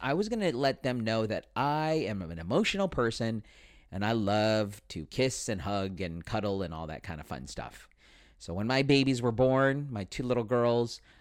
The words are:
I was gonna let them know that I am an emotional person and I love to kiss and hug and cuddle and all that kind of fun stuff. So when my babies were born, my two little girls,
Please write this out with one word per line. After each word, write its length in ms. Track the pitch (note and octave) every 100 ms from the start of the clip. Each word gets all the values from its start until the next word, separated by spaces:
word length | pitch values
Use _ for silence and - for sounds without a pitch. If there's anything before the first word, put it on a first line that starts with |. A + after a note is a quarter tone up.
I 120 | C3+
was 140 | E3 G#3+
gonna 240 | A3+ F#3
let 320 | B2 C#3 C3
them 160 | B2+ B2
know 260 | A2 A2+ G#2+
that 220 | G2 - -
I 500 | C#3+ D3+ D#3 D#3+ G2+
am 140 | G2+
an 180 | E2 E2
emotional 480 | E2+ D3+ A3+ G3 G3
person 560 | - A#2 - A2+ A2 - - - - -
and 120 | F#2+
I 80 | G#2+
love 720 | A#2 G2 G#2+ A2 G#2+ G2+ G2 -
to 160 | E2+ D2+
kiss 420 | - C3 - -
and 140 | G2
hug 400 | G2 G2+ F#2+ F#2
and 240 | F2+ E2+ -
cuddle 360 | A2 G2+ G2
and 120 | E2+
all 140 | D#2+ D#2
that 160 | D#2
kind 180 | - E2
of 60 | -
fun 200 | C2+ -
stuff. 400 | - - - - _ - - - -
So 160 | -
when 140 | F2+ A2
my 140 | C3
babies 400 | C#3 C#3 C3+ B2
were 100 | A#2+
born, 560 | A2+ C3 C3 C3+ C#3 C#3+
my 140 | A2
two 200 | F#2 -
little 200 | B2 B2
girls, 560 | A2 B2 A#2+ A#2+ A#2+ - - -